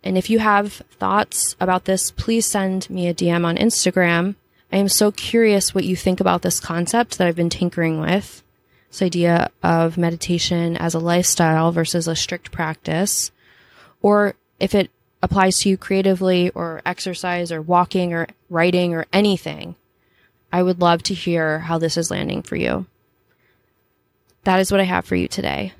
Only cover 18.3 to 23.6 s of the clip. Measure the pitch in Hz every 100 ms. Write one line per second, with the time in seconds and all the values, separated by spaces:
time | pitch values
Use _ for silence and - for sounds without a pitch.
18.3 | - _ 170 175 180 175 165 - 190 208
19.3 | 185 156 151 170 175 _ _ _ _ _
20.3 | _ _ 180 180 175 175 170 - 180 -
21.3 | 170 160 156 165 165 160 165 170 - -
22.3 | - - - 60 65 185 _ _ _ _
23.3 | _ _ _